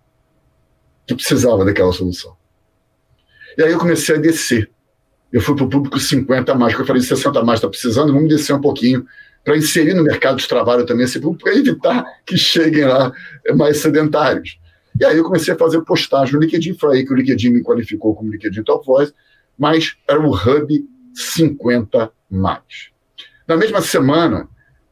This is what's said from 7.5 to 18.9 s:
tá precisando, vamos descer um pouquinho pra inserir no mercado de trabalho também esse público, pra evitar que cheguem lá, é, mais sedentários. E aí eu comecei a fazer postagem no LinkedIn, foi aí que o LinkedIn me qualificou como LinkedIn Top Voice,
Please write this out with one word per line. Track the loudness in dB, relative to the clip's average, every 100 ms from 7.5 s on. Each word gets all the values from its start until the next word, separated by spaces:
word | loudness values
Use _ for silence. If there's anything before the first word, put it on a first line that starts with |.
| 0
tá | -2
precisando, | -4 -2 0 2
vamos | 2 2
descer | 2 0
um | 0
pouquinho | 0 0 0 0 -4 -16 -20 _
pra | -2 0
inserir | 0 0 2
no | 2
mercado | 0 0 -2 -2
de | -2
trabalho | -2 2 0
também | 0 0 -2
esse | -2
público, | -4 -4
pra | 0
evitar | 2 2 0 0 -2 -4 -12 -6
que | -2
cheguem | 0 0 2 2
lá, | 2 2 0 -4 -16 -8 -2
é, |
mais | 2 2 2
sedentários. | 0 2 2 2 0 -2 -6 -16 _ _ _ 0
E |
aí | 2 2
eu |
comecei | 2 0 0
a | 0
fazer | 2 2
postagem | 0 -2 0 0 2
no | 2
LinkedIn, | 2 0 -2
foi | -2 0 2
aí | 2
que |
o | 0
LinkedIn | 0 0 2
me | 2
qualificou | 2 -2 -4 -4 -2
como | -2 -6
LinkedIn | -8 -8 -6
Top | -2 -2
Voice, | 0